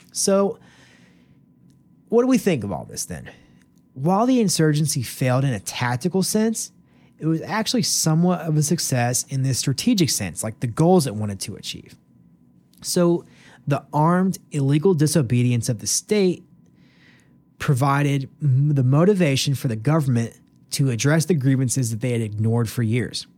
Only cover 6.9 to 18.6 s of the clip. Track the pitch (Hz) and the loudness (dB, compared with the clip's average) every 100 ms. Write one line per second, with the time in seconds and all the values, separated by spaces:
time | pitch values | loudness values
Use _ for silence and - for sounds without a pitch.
6.9 | _ _ - 156 160 - 208 214 247 165 | _ _ -8 -2 -2 -2 -4 -2 -2 0
7.9 | - 160 156 180 175 160 151 147 180 - | 0 0 2 2 0 -2 0 0 0 -2
8.9 | 127 120 123 - 135 131 123 - 131 233 | -2 0 -2 -4 -4 -2 -2 -2 -2 0
9.9 | 220 151 - 98 - 110 - 123 110 165 | 2 2 0 -6 -6 -8 -6 -6 2 4
10.9 | 185 135 107 107 95 - - - - - | 6 4 -4 -6 -8 -10 -12 -12 -14 -16
11.9 | - _ _ _ _ _ _ _ - - | -20 _ _ _ _ _ _ _ -16 -4
12.9 | 180 175 170 - - - - - 143 - | 0 2 0 -4 -20 -20 -12 -4 -4 -2
13.9 | 147 156 180 190 180 _ 151 135 151 196 | 0 2 2 0 -2 _ -2 2 2 4
14.9 | 165 151 170 117 123 123 120 110 107 107 | 4 2 2 2 2 2 0 -2 -4 -4
15.9 | - - 208 185 165 - _ _ _ _ | -4 -2 2 2 0 -8 _ _ _ _
16.9 | _ _ _ _ _ _ - - 123 127 | _ _ _ _ _ _ -8 0 2 2
17.9 | 139 143 139 131 - 151 127 | 2 2 -2 -4 -4 0 2